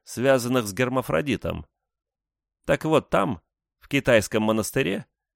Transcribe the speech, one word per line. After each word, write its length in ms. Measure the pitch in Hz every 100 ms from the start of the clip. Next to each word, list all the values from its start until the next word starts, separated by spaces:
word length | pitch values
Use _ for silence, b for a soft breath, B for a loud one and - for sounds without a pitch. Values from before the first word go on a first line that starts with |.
связанных 640 | - 113 131 131 120 127 104
с 60 |
гермафродитом. 920 | 92 127 131 139 151 147 101 - 82 - _ _ _ _ _ _ _ _ _ -
Так 200 | 151 160
вот, 240 | 151 -
там, 320 | 170 - 90 _ _ _ _
в 80 | -
китайском 560 | 139 135 117 - 110
монастыре, 640 | 107 110 - 135 151 208 - _ _